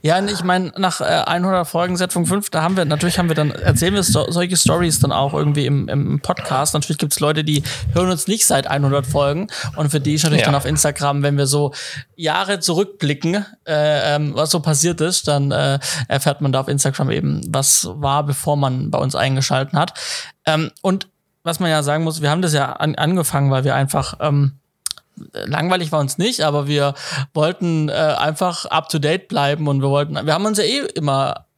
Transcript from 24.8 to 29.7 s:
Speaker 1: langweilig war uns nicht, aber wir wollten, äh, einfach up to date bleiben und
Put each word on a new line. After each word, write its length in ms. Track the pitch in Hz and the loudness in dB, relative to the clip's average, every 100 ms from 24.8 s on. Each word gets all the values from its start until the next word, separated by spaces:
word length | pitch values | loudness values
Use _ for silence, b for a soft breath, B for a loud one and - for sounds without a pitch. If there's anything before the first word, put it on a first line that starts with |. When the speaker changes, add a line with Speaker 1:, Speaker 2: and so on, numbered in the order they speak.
| - - _ - - - 50 | -12 -12 _ -20 -16 -12 -6
Speaker 1:
langweilig 460 | 156 170 185 160 | -2 0 0 0
war 80 | 156 | -2
uns 180 | 135 - | -2 -2
nicht, 240 | 170 247 | -2 0
aber 240 | 151 147 143 | 0 0 0
wir 260 | 147 143 135 B 147 135 | 0 0 -2 B -6 -4
wollten, 560 | 151 156 180 175 160 151 | 0 0 0 -2 0 0
äh, 40 | |
einfach 720 | - 156 143 151 156 180 160 - | 0 0 0 -2 0 -2 -2 -2
up 240 | - 156 | -2 -2
to 80 | 160 | -2
date 300 | 151 185 - | 0 -2 -2
bleiben 380 | 156 139 147 | -2 0 0
und 140 | 147 | 0